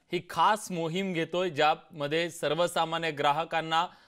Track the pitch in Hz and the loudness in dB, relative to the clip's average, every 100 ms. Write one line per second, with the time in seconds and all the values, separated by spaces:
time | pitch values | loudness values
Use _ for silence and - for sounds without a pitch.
0 | _ 175 - 170 180 214 - 180 165 175 | _ -6 -4 2 4 4 -2 -4 -2 -2
1 | 196 170 160 175 185 143 151 165 - 170 | -2 -2 -2 -2 -2 2 2 2 -6 -8
2 | 143 160 170 - 143 156 175 180 165 165 | -2 0 -2 -2 -2 2 2 2 0 -2
3 | 160 143 143 147 165 165 160 160 175 - | -4 0 2 2 0 -4 0 0 0 -8